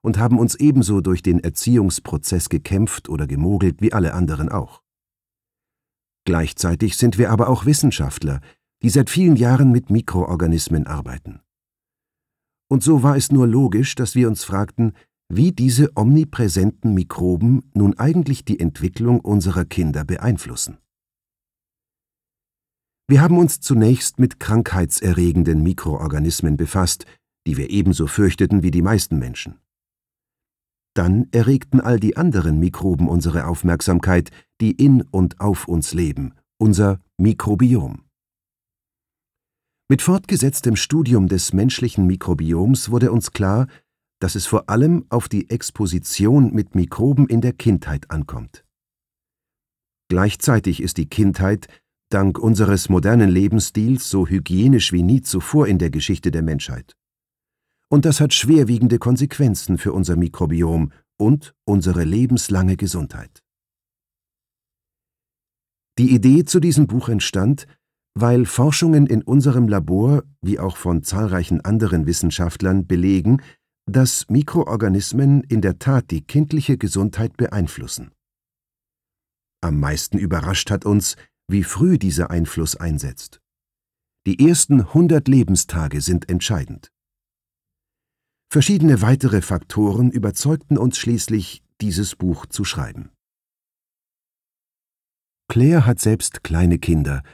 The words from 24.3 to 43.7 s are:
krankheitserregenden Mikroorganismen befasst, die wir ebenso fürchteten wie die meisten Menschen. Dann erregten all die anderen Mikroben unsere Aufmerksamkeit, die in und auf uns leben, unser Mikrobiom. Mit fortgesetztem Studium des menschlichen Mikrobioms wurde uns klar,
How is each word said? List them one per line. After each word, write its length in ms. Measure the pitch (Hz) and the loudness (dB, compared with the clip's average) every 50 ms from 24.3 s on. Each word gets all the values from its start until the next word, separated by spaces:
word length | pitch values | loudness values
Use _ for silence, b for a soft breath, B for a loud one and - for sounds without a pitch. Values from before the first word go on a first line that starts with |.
| - _ | 0 _
krankheitserregenden 1200 | - - 107 113 113 - - 95 87 73 - - - 98 87 82 87 87 80 90 82 76 80 78 78 | -6 0 0 0 0 0 0 -2 -2 -2 -2 -4 0 0 0 2 2 2 2 2 2 2 2 2 2
Mikroorganismen 960 | 85 92 - - 80 76 69 78 78 71 73 76 82 82 - - 78 76 | 0 -2 -2 -4 -6 -6 -4 -6 -6 -4 -2 -2 -2 -2 -2 -2 -2 -2
befasst, 480 | 71 82 78 - 98 92 85 - - - b b b b _ _ _ _ 80 | -2 -2 -2 -2 -2 0 0 -2 -6 -10 b b b b _ _ _ _ -6
die 80 | 76 | -6
wir 120 | 65 69 64 | -6 -6 -4
ebenso 360 | - 101 92 92 87 71 80 | -2 0 2 2 2 0 0
fürchteten 560 | 73 - - 104 95 82 - 101 90 104 101 85 | -4 0 0 2 0 2 0 0 2 2 2 0
wie 80 | 90 | 2
die 120 | 76 87 85 | 0 0 0
meisten 360 | 95 113 98 - - 82 76 | 2 0 0 0 -2 -4 -4
Menschen. 400 | 62 62 60 - - - - _ _ _ _ _ _ _ _ _ _ _ _ _ _ _ _ _ _ _ _ _ _ _ _ _ _ _ _ | -4 -6 -10 -12 -14 -16 -18 _ _ _ _ _ _ _ _ _ _ _ _ _ _ _ _ _ _ _ _ _ _ _ _ _ _ _ _
Dann 340 | - 87 90 95 107 120 - | -2 0 2 2 0 0 0
erregten 500 | - 117 117 110 139 131 - - - 131 | 0 0 2 2 2 0 0 2 0 0
all 200 | - 120 123 110 | 2 2 0 0
die 160 | 98 110 - | 0 -2 -2
anderen 420 | - 170 180 139 101 80 80 76 78 | 0 0 0 0 0 0 0 0 2
Mikroben 500 | 82 90 - - 85 95 90 71 85 71 | 0 0 -2 -2 -4 -2 0 0 0 2
unsere 380 | 85 87 76 85 78 85 - | 0 0 0 0 -2 -2 -4
Aufmerksamkeit, 840 | 78 90 - - 90 85 80 - - 90 87 - 95 90 87 80 - b b b b _ _ | -4 -6 -2 -2 -2 -2 0 0 0 0 0 2 2 2 2 0 -2 b b b b _ _
die 120 | 113 110 - | -2 -2 0
in 300 | - 131 143 135 127 110 | 2 4 4 6 4 2
und 380 | - - 95 92 85 - _ | 0 0 0 0 0 -2 _
auf 280 | 92 104 95 - - - | -2 -2 -2 -2 -4 -4
uns 260 | 87 82 76 - - | -4 -4 -4 -4 -4
leben, 400 | 85 87 78 69 65 69 64 - _ _ _ _ _ | -4 -2 -2 -4 -6 -8 -10 -12 _ _ _ _ _
unser 400 | 110 110 104 85 104 101 98 90 _ _ _ _ | 2 2 4 4 2 2 0 -2 _ _ _ _
Mikrobiom. 840 | 90 107 107 - - 107 104 92 127 123 127 113 73 65 - - _ _ _ _ _ _ _ _ _ _ _ _ _ _ _ _ _ _ _ _ _ _ _ _ _ _ _ _ _ _ _ _ _ _ _ _ _ _ | 0 0 2 0 -2 -4 0 2 2 2 2 0 -2 -6 -10 -14 _ _ _ _ _ _ _ _ _ _ _ _ _ _ _ _ _ _ _ _ _ _ _ _ _ _ _ _ _ _ _ _ _ _ _ _ _ _
Mit 140 | 139 135 - | 0 2 2
fortgesetztem 720 | - 180 196 190 - 202 170 120 139 135 - - 123 110 | 2 0 0 0 -2 -2 0 0 0 -2 -2 -2 -2 -2
Studium 540 | 95 - - 139 160 160 120 123 110 95 87 | -2 -2 -2 0 0 2 2 2 2 4 2
des 240 | 95 90 - - - | 0 0 -2 -2 0
menschlichen 560 | 92 104 131 - - - 120 - - 95 90 | 0 0 0 0 -2 -6 -4 0 2 2 2
Mikrobioms 840 | 92 90 - - 87 76 80 80 82 82 92 113 135 127 - - | 2 0 -2 -4 -4 -2 -2 -2 0 0 2 2 2 0 0 -2
wurde 220 | 113 120 127 120 104 | 0 0 0 2 0
uns 180 | 117 - - | 0 -2 -4
klar, 380 | _ - 101 95 98 113 127 127 | _ -4 -2 0 0 0 -2 -2